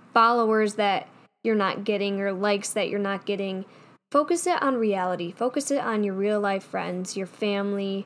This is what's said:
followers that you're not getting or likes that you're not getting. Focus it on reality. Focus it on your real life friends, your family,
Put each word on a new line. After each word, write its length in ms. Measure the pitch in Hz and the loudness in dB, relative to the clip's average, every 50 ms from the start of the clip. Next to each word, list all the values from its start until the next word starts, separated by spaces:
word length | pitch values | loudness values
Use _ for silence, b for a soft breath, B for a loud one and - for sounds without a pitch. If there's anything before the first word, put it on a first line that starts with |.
| B - - | B 0 4
followers 640 | 233 226 233 247 240 226 220 220 214 214 208 208 | 4 6 6 6 4 4 4 4 4 2 2 2
that 320 | 214 208 202 190 - - - B B B _ _ _ - | 2 2 2 2 0 -2 -8 B B B _ _ _ 0
you're 120 | 233 220 | 0 2
not 280 | 208 196 185 - - 202 | 2 2 0 -2 -2 -2
getting 360 | 220 208 190 202 202 196 196 | -2 0 0 0 -2 -2 -2
or 120 | 196 202 190 | -2 -2 -2
likes 380 | 180 202 208 202 202 202 - - | 0 2 2 2 0 -2 -4 -2
that 160 | 214 185 - | -2 -2 0
you're 100 | - 202 | -2 -2
not 260 | 202 196 196 190 - | -2 -2 -2 -4 -4
getting. 400 | - 202 196 196 190 190 190 190 B B B B B B B _ _ | -4 -4 -2 -4 -4 -6 -6 -8 B B B B B B B _ _
Focus 360 | - 285 302 302 349 339 - | 2 2 2 2 0 0 2
it 140 | 359 339 - | 0 0 2
on 140 | 294 269 262 | 2 0 2
reality. 560 | 240 226 214 196 185 185 185 180 170 175 170 | 2 2 0 2 0 0 -2 -2 -2 -4 -8
Focus 400 | - - 233 254 - 285 277 - | -4 -4 -4 -2 -2 -2 -2 0
it 80 | 277 277 | -2 -2
on 240 | - 233 220 214 208 | 0 -2 0 0 0
your 100 | 202 190 | 0 0
real 260 | 190 202 208 214 208 | 0 0 0 0 2
life 240 | 202 196 196 196 - | 0 0 -2 -2 -4
friends, 520 | - - 190 175 180 180 180 185 - - | -6 -6 -6 -4 -4 -4 -6 -6 -6 -6
your 120 | 196 190 | -8 -8
family, 800 | 185 - - 220 208 202 202 202 202 202 202 196 196 196 196 202 | -8 -6 -4 -2 -2 0 -2 -2 -2 -2 -2 -4 -4 -4 -6 -8